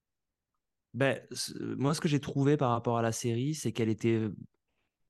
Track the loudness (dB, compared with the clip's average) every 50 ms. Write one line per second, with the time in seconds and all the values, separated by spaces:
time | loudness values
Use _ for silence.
0 | _ _ _ _ _ _ _ _ _ _ _ _ _ _ _ _ _ _ -4 0
1 | 2 2 0 0 -4 -10 -10 -8 -8 -8 -8 -8 -6 -6 -4 0 0 0 0 2
2 | 0 2 2 0 0 0 0 2 4 4 4 4 4 2 2 2 0 0 0 2
3 | 2 0 0 -2 -2 -2 -2 0 0 -2 -2 -4 -4 -4 -2 0 0 0 0 0
4 | 2 2 2 2 2 -2 -4 -8 -12 -18 _ _ _ _ _ _ _ _ _ _
5 | _ _